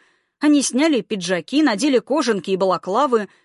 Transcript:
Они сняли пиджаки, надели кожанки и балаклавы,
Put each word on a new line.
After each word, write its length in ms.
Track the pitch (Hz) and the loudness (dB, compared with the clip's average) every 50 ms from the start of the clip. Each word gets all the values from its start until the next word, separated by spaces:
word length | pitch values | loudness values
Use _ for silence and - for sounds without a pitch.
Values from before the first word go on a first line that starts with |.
| _ _ _ _ _ _ _ _ | _ _ _ _ _ _ _ _
Они 240 | - 302 294 285 254 | 2 2 2 2 2
сняли 400 | - - 247 294 330 302 233 185 | 0 0 0 0 2 0 0 -2
пиджаки, 600 | - 220 196 175 175 190 175 165 - - 285 320 | -4 -6 -6 -4 -4 -4 -4 -4 -2 -2 0 2
надели 360 | 269 - 185 196 302 269 240 | 2 0 0 0 2 2 0
кожанки 520 | - - 247 320 285 233 226 196 156 - | 0 0 -2 -2 0 0 -2 -2 -2 -4
и 60 | 190 | -2
балаклавы, 720 | 185 196 190 180 160 - 185 185 226 285 294 247 226 202 190 _ _ | 0 0 0 0 -2 -4 -4 -2 0 0 2 0 0 -2 -4 _ _